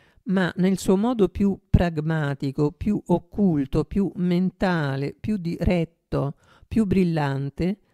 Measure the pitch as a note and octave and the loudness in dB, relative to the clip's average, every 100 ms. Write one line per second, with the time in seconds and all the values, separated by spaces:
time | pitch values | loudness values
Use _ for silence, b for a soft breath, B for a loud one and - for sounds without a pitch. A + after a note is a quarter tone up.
0 | b b B3 F#3+ F3 - F#3 F#3 - F#3+ | b b -2 0 0 2 2 2 2 2
1 | A3+ A#3+ F3+ - G3+ F#3 _ - F3 D#3 | 2 2 0 2 -2 -2 _ 4 4 -2
2 | D#3 D#3+ C#3+ C#3 C#3 C3 D3 - - G#3 | -2 -2 -2 -4 -4 -2 -2 -2 -4 -2
3 | - F3 - - G3 D3+ C3 D#3+ - G3 | 0 -2 -2 0 2 2 0 -2 -2 -2
4 | F#3+ - F3+ F3 F#3 - G3 E3+ C#3+ C3+ | -2 -2 0 0 0 0 0 0 -2 -2
5 | C#3 - - G#3 E3 F3 E3 F3+ D#3+ _ | -6 -6 -6 -6 -6 -4 0 0 -2 _
6 | _ C#3+ C#3 - b b b - G#3 F#3 | _ -4 -4 -8 b b b 0 2 2
7 | F3 D#3+ C#3+ C3+ C#3 - E3+ G#3 _ | 2 0 -2 -2 -6 -4 -4 -4 _